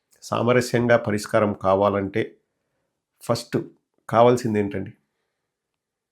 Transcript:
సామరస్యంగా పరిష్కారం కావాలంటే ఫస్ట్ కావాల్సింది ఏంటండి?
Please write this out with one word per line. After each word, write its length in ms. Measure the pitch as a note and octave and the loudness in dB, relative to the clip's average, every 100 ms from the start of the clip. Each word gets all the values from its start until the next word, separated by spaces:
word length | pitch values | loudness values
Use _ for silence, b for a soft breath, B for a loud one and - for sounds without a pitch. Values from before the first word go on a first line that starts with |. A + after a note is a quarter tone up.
| _ _ | _ _
సామరస్యంగా 720 | - A2 A2+ B2 A#2+ A#2+ A#2+ A#2 | -8 -2 2 0 2 -2 2 2
పరిష్కారం 560 | A2 G#2 - A2+ G#2 | 2 -6 -2 0 0
కావాలంటే 840 | F#2+ F#2+ G2 G2+ G2+ F#2+ A2 - - _ _ _ _ _ _ _ _ | 0 0 2 2 0 -2 -4 -6 -10 _ _ _ _ _ _ _ _
ఫస్ట్ 340 | - A#2+ - - - _ _ _ - | -6 -6 -4 -6 -6 _ _ _ -2
కావాల్సింది 500 | A2+ A#2+ B2 A2+ G#2+ | 4 4 4 -2 -4
ఏంటండి? 340 | G2+ G2+ G#2 - _ _ _ _ _ _ _ _ _ _ _ | -4 -6 -12 -16 _ _ _ _ _ _ _ _ _ _ _